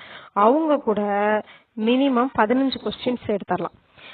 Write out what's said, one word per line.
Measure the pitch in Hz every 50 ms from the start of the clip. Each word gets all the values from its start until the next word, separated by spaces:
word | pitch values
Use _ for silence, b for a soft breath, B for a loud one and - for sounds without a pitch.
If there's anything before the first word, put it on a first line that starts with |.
| B B B B B B _
அவங்க | 196 202 220 262 311 320 311 294
கூட | 277 - 240 208 196 208 208 202 202 208 208 214 214 208 b b b b b _
மினிமம் | - 214 226 247 254 277 277 262 233 240 269 - -
பதினஞ்சு | 214 214 247 262 269 269 254 - -
கொஸ்டின்ஸ் | 214 208 - - 254 247 233 -
எடுத்துடலாம். | - 214 196 - - 185 180 180 - - _ b b b b b b